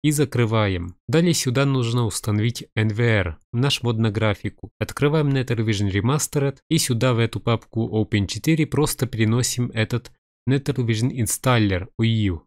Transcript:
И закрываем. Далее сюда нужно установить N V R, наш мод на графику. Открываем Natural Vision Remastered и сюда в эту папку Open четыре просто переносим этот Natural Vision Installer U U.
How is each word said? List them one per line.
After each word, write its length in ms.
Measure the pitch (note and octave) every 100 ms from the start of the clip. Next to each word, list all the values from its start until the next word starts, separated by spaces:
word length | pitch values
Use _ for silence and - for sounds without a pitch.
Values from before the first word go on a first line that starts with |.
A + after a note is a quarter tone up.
И 80 | D3
закрываем. 840 | D3 C3+ A#2+ A#2 A2+ G#2 F2+ F2+ - -
Далее 260 | D3 F3
сюда 320 | D#3+ C3+ B2 C#3
нужно 400 | C3+ A#2 B2 A2+
установить 600 | - - G#2 A2 A#2 - -
N 140 | G#2+
V 160 | G#2 A#2+
R, 320 | A2 F2 D#2 _
наш 300 | A#2 C3+ -
мод 140 | A#2+ A2
на 120 | A2+
графику. 600 | G#2 A2 G2+ G#2 - - _
Открываем 500 | G#2+ - D3 D#3 D3
Natural 340 | C3+ B2+ A2+
Vision 260 | A2 G2+ G2+
Remastered 680 | F#2+ A2 D3 - D3 C#3 C3+ _
и 80 | E3
сюда 360 | - A#2 B2+
в 60 | A#2
эту 200 | A2+ G2+
папку 480 | A#2 A2+ - A2+ A2
Open 380 | A2 G#2+ G#2 G2
четыре 380 | G#2+ - D#3+ D#3
просто 400 | B2 D3 - B2
переносим 680 | A2 A2 A#2 B2 - B2
этот 380 | A2+ A2 A#2+ - _ _ _ -
Natural 360 | C#3 - C3 A#2
Vision 240 | A2 B2
Installer 760 | C3 G#2 - C3 A#2+ G#2 F2+ F2+ -
U 60 |
U. 400 | A2+ A2+ G2+ E2